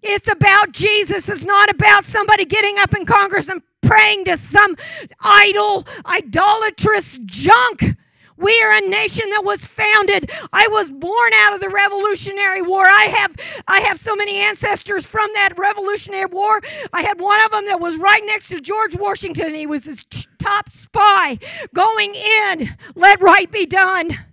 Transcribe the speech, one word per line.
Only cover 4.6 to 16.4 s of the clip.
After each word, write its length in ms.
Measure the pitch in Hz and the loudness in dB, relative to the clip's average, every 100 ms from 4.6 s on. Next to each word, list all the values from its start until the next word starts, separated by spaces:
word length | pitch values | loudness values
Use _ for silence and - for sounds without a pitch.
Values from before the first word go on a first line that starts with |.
| 415 349 - - - _ | 2 0 -12 -16 -18 _
idol, 680 | - 403 403 403 415 392 - 453 | 4 6 6 2 0 -2 -4 -16
idolatrous 1160 | - 370 302 302 392 440 440 - 427 415 - 262 208 | -6 -6 -2 2 2 2 0 -2 0 0 -2 -16 -16
junk. 580 | 185 277 466 494 403 - - _ _ _ _ | -6 4 4 4 0 -2 -2 _ _ _ _
We 240 | 381 466 | 2 4
are 100 | 440 | 4
a 80 | 427 | 2
nation 480 | 392 403 440 - 427 | 0 -2 -4 -6 -4
that 140 | 415 | -4
was 200 | 392 415 | -2 -6
founded. 680 | - - 427 427 403 403 302 - - | -8 -6 0 2 2 -2 -4 -14 -6
I 160 | 370 440 | 0 2
was 220 | 427 339 | 0 -4
born 420 | 269 339 440 466 | -8 -6 0 2
out 200 | 440 415 | 4 2
of 60 | 403 | 0
the 100 | 392 | -6
Revolutionary 920 | 403 403 403 415 392 392 392 403 381 | -2 -2 0 -4 -4 -8 -4 -4 -2
War. 220 | 349 381 381 | -2 0 4
I 200 | 403 427 | 4 2
have, 280 | 440 403 - - 554 - | -2 -6 -8 -16 -14 -2
I 140 | 392 | 0
have 180 | 415 359 | 0 -6
so 160 | 453 | -6
many 220 | 403 415 392 | -6 -4 -4
ancestors 680 | 403 403 440 403 - 392 - | -4 -4 -6 -6 -6 -8 -6
from 240 | 440 415 | -4 -4
that 240 | 427 392 349 | -2 -2 0
Revolutionary 680 | 381 415 392 403 - 392 381 | -4 -2 -6 -6 -8 -8 -6
War. 340 | 359 | -4